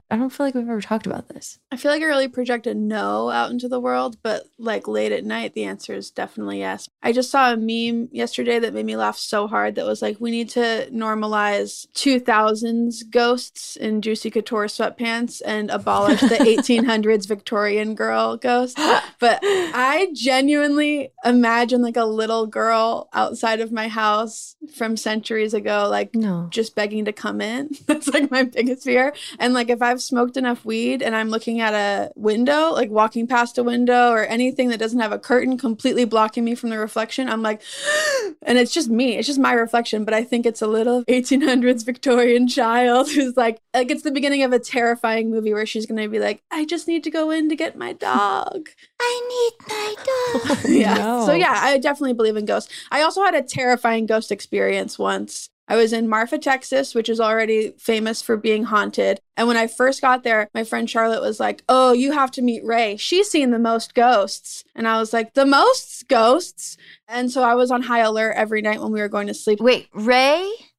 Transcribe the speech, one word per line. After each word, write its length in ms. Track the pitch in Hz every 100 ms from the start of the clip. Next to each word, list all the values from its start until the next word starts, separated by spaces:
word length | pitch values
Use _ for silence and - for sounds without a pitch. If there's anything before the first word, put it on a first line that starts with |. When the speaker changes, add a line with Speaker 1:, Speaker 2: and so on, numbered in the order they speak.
| -
Speaker 1:
I 60 | 220
don't 160 | 262
feel 160 | - 277
like 80 | 262
we've 120 | 233
ever 140 | 220
talked 240 | - 220 -
about 220 | - -
this. 320 | - - - -
Speaker 2:
I 60 | 254
feel 140 | 285
like 100 | 302
I 40 | 320
really 220 | 277 269
project 380 | 254 240 240 233
a 80 |
no 560 | 214 214 214 196 214 233
out 220 | 233 226
into 160 | 247 247
the 120 | 254
world, 380 | 247 254 254 220
but, 240 | 220 - - _
like, 300 | 226 208 208
late 240 | 214 214
at 120 | 196
night, 300 | 208 226 226
the 120 | 226 202
answer 280 | 196 -
is 160 | 196 196
definitely 480 | - 196 - 202 196
yes. 320 | 190 196 - _
I 80 | -
just 180 | 240 247
saw 240 | 277 254
a 40 | 233
meme 520 | 220 233 233 233 240
yesterday 460 | 233 233 - 240 233
that 160 | 226
made 140 | 214 220
me 100 | 220
laugh 220 | 214 214
so 260 | - 208 208
hard 300 | 208 214 208
that 100 | 214
was 160 | 214
like, 180 | 214 208
"We 120 | 233
need 180 | 233 226
to 400 | 247 233 220 -
normalize 920 | 226 220 214 214 214 208 202 202 - -
two 260 | - 285 254
thousands 840 | 247 214 214 220 233 233 233 226
ghosts 720 | 226 240 240 247 - - - -
in 260 | 220 214
Juicy 300 | 214 220 220
Couture 340 | 226 208 220 208
sweatpants 720 | - 220 - 233 226 233 - -
and 240 | 214 208
abolish 520 | 202 202 202 202 226
the 200 | 247 226
Speaker 1:
<laughs> 60 | 226
Speaker 2:
eighteen 380 | 220 - 233 247
hundreds 420 | 220 214 220 196
Victorian 680 | 208 - 208 208 208 214
girl 420 | 214 220 220 226 226
ghost." 440 | 254 247 254 277 311 - - -
But 220 | 240 208
I 680 | 392 392 349 240 262 311 381 254
genuinely 960 | 247 262 277 294 294 294 294 294 - -
imagine, 600 | 233 247 233 233 240 247
like, 140 | 240 240
a 80 | 226
little 420 | 220 220 226 220
girl 640 | 220 220 226 226 226 -
outside 460 | - - 240 226 220
of 100 | 226
my 180 | 226 220
house 680 | 220 214 214 226 - - - 302
from 240 | - 226 220
centuries 560 | 220 220 214 220 214
ago, 340 | 214 208 208 208
like, 280 | 202 202 226
Speaker 1:
No. 320 | 214 170 170
Speaker 2:
just 240 | 226 220
begging 320 | - 208 214 214
to 80 |
come 280 | 208 208 208
in. 180 | 208 247
<laughs> 260 | 294 277 -
That's, 220 | 302 -
like, 240 | 311 285
my 120 | 254
biggest 400 | 254 - 247 262
fear. 300 | 262 247 269 294 - -
And, 160 | 240
like, 160 | 254 233
if 120 | 233
I've 200 | 240 254
smoked 360 | - 240 247 262
enough 260 | 254 240
weed 380 | 220 220 240 262
and 120 | -
I'm 160 | 220 220
looking 300 | 220 233 233
at 140 | 220
a 380 | 214 202 202 202 -
window, 560 | 214 214 254 302 320
like, 180 | 311 226
walking 380 | 214 220 233 240
past 300 | 247 240 -
a 60 |
window 480 | 240 240 247 247 240
or 140 | 226 214
anything 440 | 226 254 262 247
that 100 | 220
doesn't 200 | 226 240
have 120 | 214
a 80 | 202
curtain 380 | - 247 247 247
completely 480 | 233 220 254 240 233
blocking 400 | 226 220 240 233
me 100 | 240
from 140 | 233
the 80 | 220
reflection, 500 | 214 226 226 - 254
I'm 140 | 220
like, 200 | 220 214 - 554 571 605
<gasps> 400 | 605 554 403 311
and 140 | - 247
it's 160 | 247
just 160 | 349 247
me. 280 | 226 262 214
It's 100 | 233
just 120 | 277
my 120 | 247
reflection. 540 | 240 226 233 233 214 214
But 80 |
I 100 | 214
think 220 | 240 240 233
it's 160 | 214
a 60 | 214
little 360 | 220 233 247 240
eighteen 340 | 254 247 262
hundreds 420 | 285 254 247 247
Victorian 640 | 226 247 277 240 247 240 247
child 600 | 269 226 240 247 247 277
<laughs> 20 |
who's 240 | 294 262 247
like, 240 | 233 226 _
like, 180 | 254 254
it's 120 | 294
the 80 | 302
beginning 320 | 277 285 277
of 100 | 262
a 60 | 247
terrifying 720 | - 262 233 240 226 226 220
movie 240 | 220 214
where 120 | 208 220
she's 200 | 226 220
gonna 220 | 220 208
be 120 | 214
like, 220 | 208 214 -
"I 140 | 330 302
just 220 | 339 339
need 160 | 330
to 80 | 320
go 180 | 320 311
in 200 | 320 311
to 60 | 311
get 220 | 320 -
my 160 | 240
dog." 760 | - - - 202 - - - 311 _
<laughs> 160 | _ -
Speaker 3:
"I 200 | 480 494 494
need 380 | 494 466 - -
my 280 | 427 427 427 -
dog." 520 | 523 494 466 285 285
Speaker 2:
<laughs> 60 | -
Yeah. 240 | 294 208 208
Speaker 1:
No. 300 | 208 240 226
Speaker 2:
So, 80 |
yeah, 260 | 330 339 214
I 160 | 254 277
definitely 360 | 285 285 269
believe 240 | 240 220 214
in 80 | 208
ghosts. 260 | 202 - - -
I 100 | 277
also 220 | 320 370
had 120 | 392 320
a 60 |
terrifying 640 | 269 - 247 240 233 226 220
ghost 260 | 220 -
experience 640 | 202 - 202 196 196 196 -
once. 520 | 196 196 208 - - _ -
I 80 | 220
was 180 | 226
in 160 | 226 226
Marfa, 300 | 220 233 302
Texas, 560 | 294 262 - 269 269 233
which 140 | 226
is 100 | 226
already 540 | 220 220 220 220 220 -
famous 460 | - 220 220 226
for 140 | - 214
being 260 | 220 214
haunted. 560 | 214 214 202 208 196 - _ -
And 100 | 233
when 100 | 233
I 100 | 226
first 340 | - 254 269
got 220 | 262 254
there, 260 | 254 214 214
my 100 | 226
friend 260 | 226 233 226
Charlotte 320 | 233 226 220
was 180 | 208 220
like, 240 | 214 - -
"Oh, 240 | 254 262
you 180 | 247 277
have 200 | 302 254
to 100 | 269
meet 240 | 247 226 220
Ray. 320 | 233 220 208
She's 320 | - 349 403
seen 220 | 311 254
the 80 | 233
most 340 | 226 226 -
ghosts." 720 | 254 240 226 196 - - - - -
And 120 | 226
I 100 | 226
was 140 | 220
like, 220 | 233 220 269
"The 100 | 277
most 600 | 277 427 523 - - -
ghosts?" 680 | 240 226 311 - - - - - - -
And 240 | 240 247
so 120 | 262
I 100 | 240
was 160 | 247 247
on 140 | 247
high 160 | 247 233
alert 340 | 220 220 220 -
every 280 | 214 220
night 180 | 214 214
when 100 | 214
we 80 | 214
were 80 | 208
going 200 | 208 202
to 60 | 208
sleep. 240 | - 214
Speaker 3:
Wait, 280 | 233 233 -
Ray? 560 | - 214 247 269 320 392 453 -